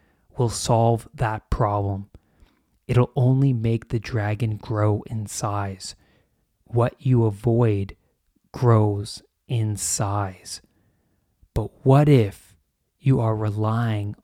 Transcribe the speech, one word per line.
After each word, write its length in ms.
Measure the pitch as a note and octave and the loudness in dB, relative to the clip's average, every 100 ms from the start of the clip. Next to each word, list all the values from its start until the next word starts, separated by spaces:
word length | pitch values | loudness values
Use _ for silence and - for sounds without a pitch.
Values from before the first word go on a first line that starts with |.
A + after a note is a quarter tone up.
| _ _ _ - | _ _ _ -4
will 120 | A#2+ | -4
solve 600 | - - A#2 A#2 A#2 - - | -2 0 2 2 0 -4 -6
that 340 | A2+ A2 - | -4 -4 -6
problem. 600 | - G#2+ G#2 G2+ G2 G2+ - _ _ _ _ _ _ - | -2 0 0 -2 -6 -10 -20 _ _ _ _ _ _ 0
It'll 260 | A#2+ B2 - | 2 2 2
only 360 | B2+ C3 C#3 | 2 4 2
make 380 | A#2+ A2+ A2+ - | 2 0 -2 -4
the 100 | A#2 | -8
dragon 580 | - A2+ G#2 G#2 A2 G#2 | -4 -4 -2 -2 -4 -4
grow 440 | - G#2+ G#2+ G#2 - | -6 0 0 0 -4
in 180 | A2+ G#2 | -10 -8
size. 680 | - A2 G2+ G2 F#2+ - - _ _ _ _ _ _ _ | -8 -6 -4 -6 -8 -14 -18 _ _ _ _ _ _ _
What 300 | A#2 A#2+ - | -2 -2 -2
you 260 | C3 B2 A2+ | 0 2 2
avoid 720 | G2+ B2 A#2 A#2 G2+ G2 - _ _ _ _ _ | 0 0 2 2 0 -4 -12 _ _ _ _ _
grows 720 | - A#2+ A2 G#2+ G2+ G#2 - - _ - | 0 4 6 4 0 -6 -14 -20 _ -6
in 300 | A#2+ G#2+ G2+ | -4 -2 -4
size. 840 | - - G2+ G#2 G2 F#2+ - - _ _ _ _ _ _ _ _ _ - | -4 -4 -2 -4 -6 -10 -18 -18 _ _ _ _ _ _ _ _ _ -6
But 160 | G#2 - | -6 -2
what 240 | C3 C3+ D3+ | 4 4 6
if 480 | C3+ G2+ - _ _ _ _ _ _ | 4 4 -4 _ _ _ _ _ _
you 200 | C3+ C3 | 0 2
are 160 | A2+ A2 | 0 -2
relying 800 | G#2+ G2+ G#2+ A2+ A#2 G#2+ G#2 G#2 | -2 -2 -2 -2 -2 -2 -6 -10